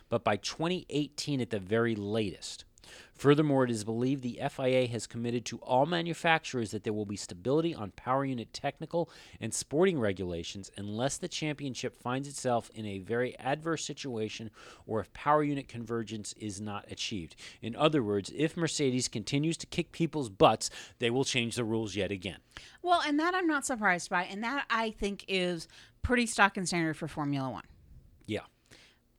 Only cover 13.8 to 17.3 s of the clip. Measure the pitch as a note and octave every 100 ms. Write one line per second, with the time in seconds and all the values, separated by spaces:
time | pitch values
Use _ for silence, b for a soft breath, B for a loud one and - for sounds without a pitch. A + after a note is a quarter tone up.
13.8 | - C#3+ C#3+ A#2 G#2+ - A2+ B B B
14.8 | - A2 G2 - D3 D3+ D3 C#3 C3 A#2
15.8 | A2+ A#2 G#2 A2 G2 - G#2+ F#2+ G#2+ G2+
16.8 | - F#2 - G#2 D#2